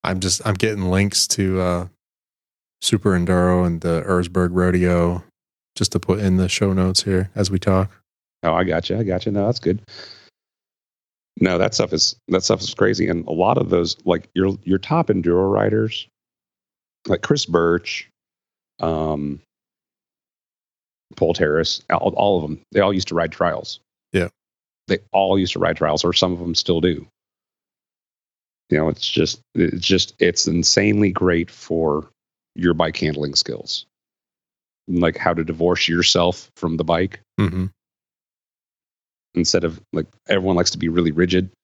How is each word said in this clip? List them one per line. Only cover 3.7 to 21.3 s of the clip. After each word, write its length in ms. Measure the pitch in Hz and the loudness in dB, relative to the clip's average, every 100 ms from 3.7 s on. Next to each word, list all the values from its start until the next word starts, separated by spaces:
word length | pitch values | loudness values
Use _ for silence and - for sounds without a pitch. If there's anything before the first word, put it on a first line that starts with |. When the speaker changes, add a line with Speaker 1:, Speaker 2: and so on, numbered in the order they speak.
| 85 | -2
Speaker 1:
the 220 | 85 82 101 | -2 -2 0
Erzberg 440 | 90 87 92 90 | -2 0 0 0
Rodeo 720 | 90 90 90 90 87 85 87 - _ _ _ _ | 2 2 2 2 2 2 -2 -8 _ _ _ _
just 180 | - - | -4 -2
to 80 | - | -2
put 200 | - 104 | -2 0
in 160 | 101 92 | 2 2
the 120 | 92 | 2
show 240 | - 98 | 0 0
notes 300 | 95 92 92 | 2 2 0
here 280 | - 92 95 | 0 0 0
as 160 | - 95 | -2 -2
we 80 | 95 | 0
talk. 320 | 101 92 95 _ _ _ _ _ | 2 2 0 _ _ _ _ _
Speaker 2:
Oh, 120 | 85 | 0
I 100 | 82 | 2
gotcha. 340 | 92 82 85 101 | 2 0 -2 -2
I 40 | |
gotcha. 280 | 104 90 110 | -2 -2 -2
No, 140 | 101 101 | -2 0
that's 120 | 127 | 0
good. 220 | - 101 - - - - _ _ _ _ _ _ _ _ _ _ _ - | -2 -2 -6 -20 -20 -20 _ _ _ _ _ _ _ _ _ _ _ -2
No, 180 | 90 87 | 0 2
that 160 | 98 | 0
stuff 180 | - 90 | 0 -2
is, 220 | 80 - - - | 0 -2 -4 -2
that 160 | 92 | -2
stuff 160 | - 101 | 2 -2
is 120 | - | -2
crazy. 340 | - 101 98 90 | 0 0 2 -2
And 180 | 85 - | -2 -4
a 60 | |
lot 260 | 80 92 135 | 0 2 2
of 120 | - | 2
those, 260 | 90 85 - | 0 0 -2
like, 240 | - 85 - | 0 0 0
your, 220 | 90 95 101 | 0 0 0
your 140 | 87 95 | 0 -2
top 300 | - 156 165 | 2 0 2
enduro 440 | 98 85 87 95 | 0 2 2 2
riders, 540 | 104 104 110 110 - - _ _ _ _ _ _ _ _ _ - | 2 2 0 -2 -4 -12 _ _ _ _ _ _ _ _ _ -4
like 140 | 90 | -2
Chris 220 | - 143 - | 0 0 2
Birch, 600 | 85 85 87 - - - _ _ _ _ _ _ _ | 2 4 2 -2 -12 -12 _ _ _ _ _ _ _
um, 600 | 82 80 78 76 73 71 _ _ _ _ _ _ _ _ _ _ _ _ _ _ _ _ _ - | -4 -2 -2 -4 -6 -8 _ _ _ _ _ _ _ _ _ _ _ _ _ _ _ _ _ -2
Paul 180 | 82 | 0